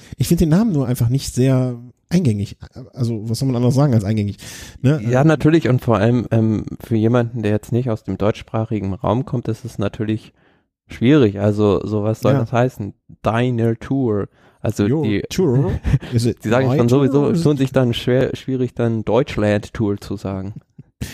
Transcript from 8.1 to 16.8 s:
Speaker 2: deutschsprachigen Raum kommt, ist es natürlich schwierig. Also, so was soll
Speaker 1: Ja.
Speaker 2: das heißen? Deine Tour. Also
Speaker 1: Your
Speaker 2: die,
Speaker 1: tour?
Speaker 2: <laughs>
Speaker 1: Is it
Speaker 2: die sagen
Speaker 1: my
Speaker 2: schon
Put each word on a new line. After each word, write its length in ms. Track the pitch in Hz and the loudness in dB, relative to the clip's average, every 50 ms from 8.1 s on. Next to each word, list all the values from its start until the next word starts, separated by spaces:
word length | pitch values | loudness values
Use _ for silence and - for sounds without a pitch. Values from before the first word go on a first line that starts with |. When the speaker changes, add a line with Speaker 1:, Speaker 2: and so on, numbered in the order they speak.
| 95 - | -6 -2
Speaker 2:
deutschsprachigen 760 | 98 107 - - - - - 113 113 - 113 104 98 95 95 | 0 -2 -2 -2 -8 -8 -6 -6 -4 -4 -4 -4 -4 -4 -6
Raum 320 | - - 92 104 123 139 | -4 -2 -2 -2 -2 -2
kommt, 220 | - - 120 - - | -4 -6 -6 -4 -6
ist 180 | 113 - - | -8 -8 -10
es 140 | 117 - - | -12 -6 -6
natürlich 540 | 104 101 - - 110 107 110 107 - - _ _ _ _ _ _ _ _ _ _ _ _ | -4 -4 -4 -4 -4 -4 -4 -4 -6 -12 _ _ _ _ _ _ _ _ _ _ _ _
schwierig. 520 | - - 110 120 151 156 127 104 98 98 | -8 -2 2 4 6 6 4 4 2 0
Also, 460 | 101 107 104 104 107 104 95 - - | 0 0 2 2 2 2 2 2 0
so 180 | 98 107 107 101 | -2 -4 -2 -2
was 160 | 110 110 - | -2 -2 0
soll 140 | - 104 143 | 0 2 2
Speaker 1:
Ja. 60 | 135 | 2
Speaker 2:
das 120 | 123 110 | 0 0
heißen? 420 | 120 117 123 127 - - 107 98 - _ _ - - - | 0 0 0 0 -2 -6 -10 -10 -12 _ _ -20 -20 -6
Deine 560 | - 107 107 117 123 127 123 113 113 117 113 - | -4 -2 0 0 0 0 0 0 0 0 -2 -4
Tour. 480 | - - 135 139 131 117 104 101 98 - _ _ _ _ _ _ | -4 -4 -2 -2 0 0 0 -2 -4 -6 _ _ _ _ _ _
Also 260 | - - - - 101 | -6 -4 -2 0 0
Speaker 1:
Your 180 | 101 131 160 147 | 0 0 0 0
Speaker 2:
die, 180 | 110 104 95 - - | 0 -2 -2 -4 -4
Speaker 1:
tour? 420 | - - 185 151 120 139 143 - - - - - - | -2 0 0 2 2 2 2 0 -2 -2 0 0 0
Speaker 2:
<laughs> 200 | 131 - - 127 | 0 0 -2 -2
Speaker 1:
Is 120 | 113 117 | 0 0
it 180 | 120 - - - | 0 -2 -4 -2
Speaker 2:
die 60 | 110 | -2
sagen 180 | 110 127 135 127 | 0 2 2 2
Speaker 1:
my 100 | 127 | 2
Speaker 2:
schon 100 | 147 | 2